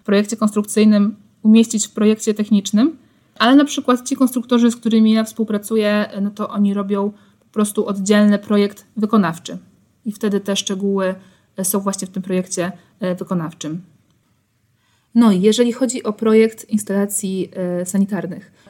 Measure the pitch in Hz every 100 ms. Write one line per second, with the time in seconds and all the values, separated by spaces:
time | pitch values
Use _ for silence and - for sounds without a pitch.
0 | - 202 208 226 214 208 208 - 214 208
1 | 202 220 _ _ 220 226 226 214 - -
2 | 214 220 - 208 208 208 196 208 285 -
3 | _ _ _ - 226 277 285 - 269 247
4 | 247 269 262 254 226 240 233 233 226 220
5 | 220 220 220 - 220 202 208 220 208 208
6 | 208 202 202 202 208 214 202 202 196 202
7 | 208 208 _ _ _ 214 208 - 208 202
8 | 190 208 208 202 - 208 202 - _ -
9 | 208 220 170 165 - 175 - _ _ _
10 | - 202 214 196 202 196 - 190 196 196
11 | 185 190 - _ _ - 185 202 196 190
12 | 185 185 185 185 180 - 175 190 _ _
13 | 185 180 180 180 165 - 151 165 - _
14 | _ _ _ _ _ _ _ _ _ _
15 | _ 233 240 180 208 214 240 226 254 240
16 | 233 208 220 220 220 220 - 214 208 196
17 | 202 - 196 190 - - 180 180 180 196
18 | 196 196 180 175 - _